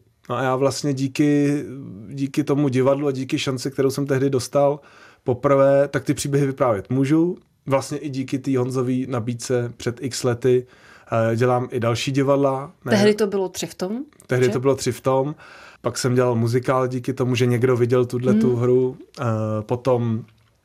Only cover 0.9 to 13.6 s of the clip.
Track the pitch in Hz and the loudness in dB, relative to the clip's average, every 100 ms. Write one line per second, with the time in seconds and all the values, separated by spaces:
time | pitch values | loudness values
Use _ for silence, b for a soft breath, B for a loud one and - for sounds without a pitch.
0.9 | 131 135 135 147 143 143 147 120 135 120 | -2 -2 0 2 4 2 0 -6 -12 -14
1.9 | 95 110 139 139 151 143 143 147 127 131 | -16 -12 -6 -4 -2 0 2 2 4 4
2.9 | 139 147 131 131 147 139 131 139 - 135 | 2 0 -4 -4 -4 -4 -4 -4 0 0
3.9 | 131 139 135 139 131 - 143 143 151 B | 0 0 0 2 0 0 2 2 0 B
4.9 | B B B - 123 143 139 139 139 143 | B B B -4 0 2 4 6 4 2
5.9 | 143 - 143 147 139 139 135 131 101 - | 0 -2 -4 -2 0 0 2 0 0 -2
6.9 | 127 135 160 170 185 _ _ - 135 120 | 0 2 2 2 -4 _ _ -2 -2 -2
7.9 | 147 156 135 127 139 139 131 123 127 123 | -8 -6 -6 -4 -4 -2 0 0 -2 -2
8.9 | 127 127 131 113 120 - 123 120 - 120 | -2 -4 -4 -4 -6 -2 -2 -2 -6 -8
9.9 | 117 131 - 127 117 131 123 123 B B | -6 -8 -4 -2 0 2 2 0 B B
10.9 | B - 113 113 117 127 123 123 131 117 | B -4 0 0 2 2 0 -2 -2 -2
11.9 | 117 - 139 135 139 139 135 147 - - | -2 -2 0 2 2 2 -2 -8 -12 -2
12.9 | 202 208 208 208 196 185 - | 2 2 2 0 -2 -4 -6